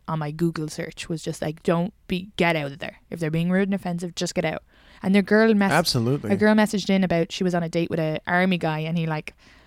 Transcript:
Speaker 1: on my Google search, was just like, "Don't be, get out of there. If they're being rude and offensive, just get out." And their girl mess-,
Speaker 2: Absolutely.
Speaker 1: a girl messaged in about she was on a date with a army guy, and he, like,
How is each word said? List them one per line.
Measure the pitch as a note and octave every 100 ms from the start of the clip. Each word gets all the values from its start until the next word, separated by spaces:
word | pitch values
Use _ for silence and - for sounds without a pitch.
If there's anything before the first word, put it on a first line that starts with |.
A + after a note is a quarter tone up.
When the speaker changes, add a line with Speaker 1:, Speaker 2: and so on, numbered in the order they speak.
| -
Speaker 1:
on | D#3
my | D3
Google | D#3 E3+ E3 D3+
search, | - E3 - -
was | D#3+
just | - D#3+
like, | D#3+ D#3
"Don't | - E3+ F3 - -
be, | F3+ F#3 -
get | F3 D#3+
out | C#3
of | C#3
there. | - - -
If | E3
they're | D#3
being | D#3+ F3
rude | F#3 G3
and |
offensive, | G3 F3+ E3+ F3 -
just | F3 F3+
get | D#3+
out." | - - _ - -
And | F#3
their | G3+
girl | F#3 G#3+ A3+
mess-, | G#3 G3
Speaker 2:
Absolutely. | D3+ F3 B2+ A2+ C#3+ -
Speaker 1:
a | G3+
girl | G#3+ G#3+
messaged | G#3+ G3+ F#3
in | F#3+
about | F#3 E3+ E3+
she | -
was | F#3
on | F3
a | E3
date | E3+ E3+
with | E3
a | D#3 D#3 -
army | F3+ F#3 F3+
guy, | E3 D#3
and | D#3 E3+
he, | D#3+
like, | D#3 - - - -